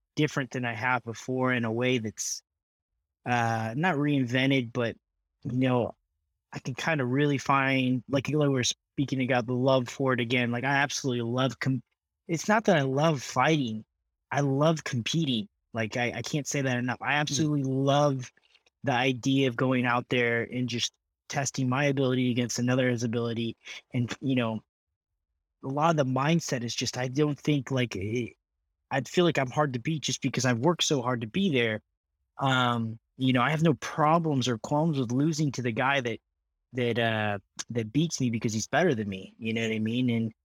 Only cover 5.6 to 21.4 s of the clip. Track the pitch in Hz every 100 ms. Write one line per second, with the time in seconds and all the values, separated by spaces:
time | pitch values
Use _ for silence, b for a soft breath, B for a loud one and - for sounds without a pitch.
5.6 | 131 123 104 - _ _ _ _ _ -
6.6 | - 127 - 151 123 135 147 135 - 139
7.6 | 135 135 127 127 - 135 131 151 143 135
8.6 | 117 - _ - 131 131 127 123 117 127
9.6 | 131 131 123 - 135 123 117 127 120 120
10.6 | 131 139 143 - 139 120 117 123 131 -
11.6 | 139 131 - _ _ _ - 165 - 220
12.6 | 220 165 135 135 160 143 - 131 143 160
13.6 | 120 110 - _ _ _ _ 135 143 135
14.6 | 156 160 - 123 - 160 143 113 101 _
15.6 | _ 117 110 127 120 120 - 151 135 143
16.6 | 131 123 123 117 113 147 151 143 151 147
17.6 | 135 131 139 143 147 135 123 _ b b
18.6 | _ _ 139 120 135 123 139 135 131 117
19.6 | 131 127 123 123 - 123 120 117 - 123
20.6 | 123 117 - - _ _ - 147